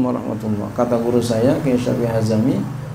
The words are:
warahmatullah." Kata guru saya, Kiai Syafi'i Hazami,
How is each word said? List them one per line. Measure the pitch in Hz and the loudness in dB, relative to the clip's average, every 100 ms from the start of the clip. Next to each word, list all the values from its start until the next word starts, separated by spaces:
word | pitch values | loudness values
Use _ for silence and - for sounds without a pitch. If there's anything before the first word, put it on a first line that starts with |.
warahmatullah." | 127 123 123 110 110 104 104 | 2 -2 -4 -4 -2 -4 -2
Kata | 123 120 120 | -2 0 0
guru | 117 120 | 2 2
saya, | 117 110 120 160 | 2 2 2 2
Kiai | 139 123 | 2 0
Syafi'i | 123 117 117 | 0 0 0
Hazami, | 110 107 107 135 - - - - | 0 2 2 2 0 -2 -8 -10